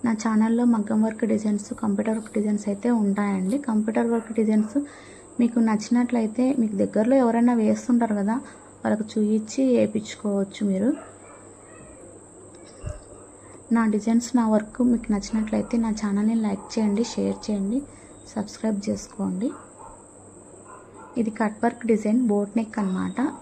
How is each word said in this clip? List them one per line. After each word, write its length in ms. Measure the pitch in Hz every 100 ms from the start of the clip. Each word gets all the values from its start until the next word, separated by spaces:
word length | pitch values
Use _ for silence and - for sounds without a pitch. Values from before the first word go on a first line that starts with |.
| 240
నా 60 | 220
ఛానల్లో 400 | 233 220 220 233 240
మగ్గం 260 | 226 208 214 220
వర్క్ 180 | 220 214
డిజైన్స్, 380 | 214 214 208 - -
కంప్యూటర్ 340 | 214 202 214 220
వర్క్ 160 | 214 214
డిజైన్స్ 280 | 214 208 208
అయితే 180 | 202 240 240
ఉంటాయండి. 540 | 202 202 202 196 185 269 285
కంప్యూటర్ 420 | 214 214 220 233
వర్క్ 180 | 233 226 226
డిజైన్స్ 360 | 220 214 214 285 285 - - - - -
మీకు 180 | 233 233 226
నచ్చినట్లయితే, 800 | 214 214 240 240 240 220 220 254 269
మీకు 140 | 220 196
దగ్గరలో 340 | 196 202 220 269
ఎవరైనా 300 | 240 233 240 240
వేస్తుంటారు 540 | 214 214 - 240 233 208
కదా, 140 | 196 233 - - - -
వాళ్ళకు 240 | 226 214 214
చూయించి 480 | - 208 220 220 - 269 240
వేయించుకోవచ్చు 840 | 214 214 214 - 208 202 196 - 202
మీరు. 180 | 190 214 320 - - - - - - - - - - - - - - - - - - - - - - - - - - - 233
నా 80 | 226
డిజైన్స్, 360 | 214 208 233 233 247
నా 60 | 220
వర్క్ 260 | 214 214 - 247
మీకు 180 | 233 -
నచ్చినట్లయితే 640 | 208 202 220 220 214 208 240 226
నా 60 | 214
ఛానల్ని 340 | 208 202 214 226 214
లైక్ 180 | 196 -
చేయండి, 320 | - 214 202 233
షేర్ 240 | - 196 196 -
చేయండి, 340 | 208 196 247 285 - - - -
సబ్స్క్రైబ్ 480 | - 208 - 220 202 208
చేసుకోండి. 600 | 202 - - 196 180 240 - - - - - - - - - - - - - - - - -
ఇది 120 | 226 220
కట్ 220 | 214 214 233
వర్క్ 200 | 240 226
డిజైన్, 260 | 220 214 226 247
బోట్ 240 | 202 202 226
నెక్ 200 | 220 -
అనమాట. 360 | 196 185 185 185 285 -